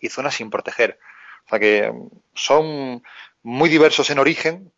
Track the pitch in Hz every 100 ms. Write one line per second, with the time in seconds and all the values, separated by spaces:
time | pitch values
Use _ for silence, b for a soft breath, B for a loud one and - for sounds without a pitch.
0 | 139 - 139 - 110 104 - - 113 -
1 | B B B B _ 113 107 104 107 117
2 | - - _ - - 143 156 147 135 123
3 | B B B _ 117 123 160 156 156 151
4 | 135 143 139 165 156 170 190